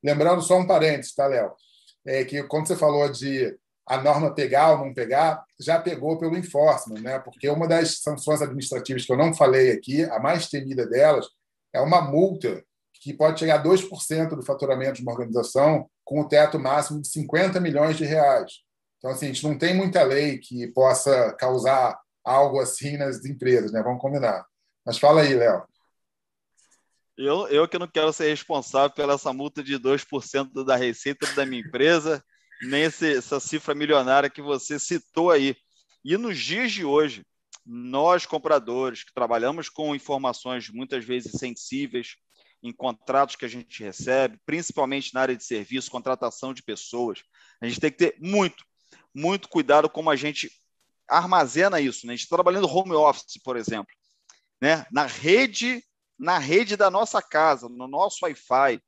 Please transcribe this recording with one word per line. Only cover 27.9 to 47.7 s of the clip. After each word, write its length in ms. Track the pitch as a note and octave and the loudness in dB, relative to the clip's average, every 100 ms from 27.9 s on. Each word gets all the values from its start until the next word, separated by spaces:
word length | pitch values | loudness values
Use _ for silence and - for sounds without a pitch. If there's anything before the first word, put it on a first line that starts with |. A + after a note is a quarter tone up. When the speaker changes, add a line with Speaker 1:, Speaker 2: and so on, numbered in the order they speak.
| D#3 D#3 | 0 0
Speaker 2:
ser 160 | D3+ D#3 | 0 -2
responsável 600 | D3 - D3+ A#2+ C3+ C#3+ | -2 -4 -6 -2 2 2
pela 240 | D3 C#3+ | 0 -2
essa 180 | C#3+ C#3+ | 0 -2
multa 320 | C3 C#3+ - | -8 -10 -10
de 140 | C3+ C#3 | -8 -4
dois 260 | B2+ C#3+ | 0 0
por 180 | - C#3 | -2 -10
cento 440 | - C#3 C3+ - C3+ | -4 -6 -6 -6 0
da 100 | B2+ | 2
receita 500 | B2 A#2 C#3 C#3+ D3 | 0 -4 -8 -6 -4
da 120 | - C3+ | -2 -4
minha 160 | B2+ | -6
empresa, 600 | G#2+ B2 D3+ E3+ D3+ C#3+ _ _ _ _ | -8 2 4 4 0 -6 _ _ _ _
nem 200 | B2 C#3+ | -4 0
esse, 320 | D#3 - D#3+ C3+ | 0 0 0 0
essa 240 | - C#3 | -2 -6
cifra 340 | - D#3 - | -4 -8 -6
milionária 560 | D3 D3 D3 B2+ C#3 C#3 | -4 2 2 4 2 2
que 120 | - | -6
você 360 | C#3+ C3+ - D3 | -6 -6 -4 -8
citou 540 | - E3+ _ - F3 | -4 -6 _ 0 4
aí. 240 | D#3 C#3 B2+ _ _ _ _ | 4 2 -4 _ _ _ _
E 140 | C#3 F#3+ | -4 -4
nos 200 | A#3+ D#3+ | -4 -8
dias 320 | A#2+ F#3+ B3 | -6 -4 -4
de 140 | G3+ | -4
hoje, 420 | D#3 C#3+ D3+ G#2+ _ _ _ - - | 0 2 2 -4 _ _ _ -20 -16
nós, 600 | A#2+ B2 C3+ E3 F3+ - | -14 -6 0 2 2 -2
compradores, 800 | D#3 D#3 D3 A2+ B2 C3 A2+ - | -6 0 0 0 -4 -4 -6 -14
que 80 | |
trabalhamos 560 | - A#2 A#2 A#2+ E3 D3+ | -6 -2 0 -2 -4 -12
com 260 | - D#3 C#3 | -8 -6 -6
informações 760 | - C#3 C3+ A#2 B2+ B2+ G#2+ | -6 -4 -4 -6 -8 -10 -10
muitas 360 | A2 C3 C3 A2+ | -14 -8 -10 -6
vezes 340 | B2+ A2+ - | -8 -6 -10
sensíveis, 800 | B2+ A#2 - C3 C#3 B2 A#2 - _ _ _ _ | -10 -12 -10 -8 -6 -8 -10 -20 _ _ _ _
em 120 | A#2+ | -18
contratos 640 | - C3 A2+ - C3+ C#3 - | -8 -8 -8 -2 0 0 -4
que 80 | B2 | -12
a 40 | |
gente 320 | B2 A#2 - | -12 -18 -16
recebe, 560 | G#2 - B2+ C3 B2+ A2 - | -14 -10 -2 0 0 -4 -8
principalmente 680 | D#3+ E3+ - C3+ C#3 C3 | -8 -6 -4 -4 -4 -6
na 80 | B2+ | -4
área 160 | C3 A#2+ | -2 -4
de 80 | - | -6
serviço, 440 | A2+ G2+ B2+ - | -8 -6 -10 -8
contratação 640 | B2+ C3 C3 A#2+ - C3 | -8 -6 -4 -6 -8 -14
de 80 | B2+ | -12
pessoas, 580 | - G#2 - A#2+ A#2+ F#2+ _ _ _ _ | -12 -12 -10 -6 -6 -6 _ _ _ _
a 40 | |
gente 140 | A#2 | -10